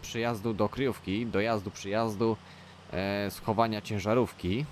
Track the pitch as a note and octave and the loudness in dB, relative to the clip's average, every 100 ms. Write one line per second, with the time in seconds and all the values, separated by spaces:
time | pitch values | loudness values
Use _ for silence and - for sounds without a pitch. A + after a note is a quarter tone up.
0 | - A#2 A#2 A2+ A2+ G2+ G#2 - C3+ G#2 | -6 -2 0 0 -2 2 0 2 0 0
1 | - G2 A#2+ F#2+ A2 A2 G2 - G2 G#2+ | -2 -2 0 2 2 0 -2 -8 -2 0
2 | A2+ G2+ A2+ G#2+ - - - - - E2+ | 0 2 2 0 -6 -20 -20 -20 -8 -4
3 | G2 G2+ G2+ - - G#2 A2+ G#2+ - G#2+ | -2 -2 -2 -4 -2 2 2 2 -4 -2
4 | F#2+ A#2+ A#2 - F2+ G#2 D3 | 2 4 2 0 -2 0 -2